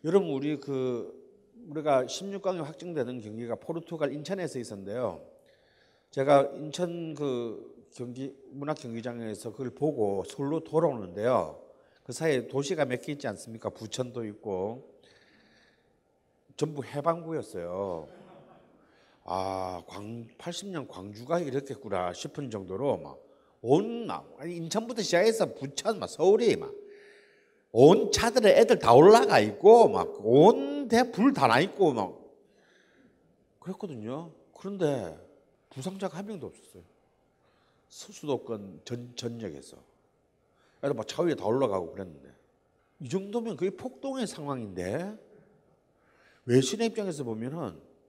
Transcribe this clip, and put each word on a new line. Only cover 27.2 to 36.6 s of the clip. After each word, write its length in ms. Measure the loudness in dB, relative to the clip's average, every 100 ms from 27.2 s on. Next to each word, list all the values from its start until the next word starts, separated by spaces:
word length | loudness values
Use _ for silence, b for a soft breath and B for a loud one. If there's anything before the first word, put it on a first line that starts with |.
| B B B B B
온 380 | 8 10 10 4
차들에 480 | 0 2 6 8 8
애들 200 | 6 6
다 160 | 8
올라가 440 | 10 12 10 8 4
있고 500 | 4 6 10 10 8
막 280 | 4 -4 -4
온 640 | 4 8 8 8 -2 -6 2
데 240 | 2 2
불 220 | 4 2
다 120 | 4 4
나 140 | 4
있고 320 | 2 2 2
막 260 | 2 -4 -8 -20 _ _ _ b b b b b b _ _ _ _
그랬거든요. 760 | -14 -10 -10 -10 -8 -10 -12 -20 _ -14
그런데 640 | -12 -2 0 0 -6 -12 -20 _ _ _ _
부상자가 480 | -12 -10 -8 -8 -8
한 80 |
명도 220 | -12 -12 -14
없었어요. 360 | -18